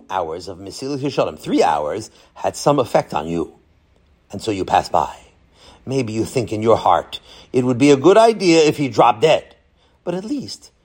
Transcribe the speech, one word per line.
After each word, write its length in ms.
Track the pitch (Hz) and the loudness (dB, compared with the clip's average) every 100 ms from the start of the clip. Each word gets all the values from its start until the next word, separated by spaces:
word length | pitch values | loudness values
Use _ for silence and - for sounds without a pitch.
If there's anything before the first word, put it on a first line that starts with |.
| - | -8
hours 380 | 95 82 85 90 | -6 -6 -8 -12
of 120 | 87 | -14
Mesilas 400 | 98 - 135 143 | -16 -12 -8 -6
Yesharim, 380 | 139 - 104 78 | -4 -2 -4 -6
three 240 | - 262 | -2 0
hours, 480 | 85 76 76 87 - _ _ - | 2 0 -2 -6 -10 _ _ -8
had 200 | 95 98 | -8 -2
some 240 | - 143 | 0 0
effect 340 | 117 160 - | 0 -2 -2
on 140 | - 78 | -6 -6
you. 280 | 85 - - _ _ _ _ _ _ _ | -6 -6 -12 _ _ _ _ _ _ _
And 100 | 101 | -10
so 100 | 113 | -6
you 120 | 98 | -6
pass 240 | 90 90 85 | -2 -2 0
by. 260 | 87 71 - - _ _ _ - _ - | -2 -2 -8 -20 _ _ _ -20 _ -6
Maybe 280 | 135 113 | -4 -4
you 100 | 110 | -6
think 300 | 107 135 101 | -4 -4 -4
in 80 | 107 | -2
your 160 | 110 101 | 2 2
heart, 420 | 101 85 - - - - _ | 2 0 -2 -14 -18 -20 _
"It 140 | 127 127 | -2 0
would 120 | 123 | 2
be 140 | 143 | 4
a 60 | 139 | 6
good 200 | 151 196 | 6 6
idea 460 | 226 214 185 165 | 6 4 2 4
if 140 | 156 151 | 4 0
he 100 | 139 | -2
dropped 340 | 113 120 117 | 2 4 4
dead." 340 | - 135 - _ _ _ _ _ - | 2 2 -2 _ _ _ _ _ -8
But 100 | 175 | -8
at 80 | |
least 480 | 220 285 110 - - _ | -8 -8 -10 -16 -20 _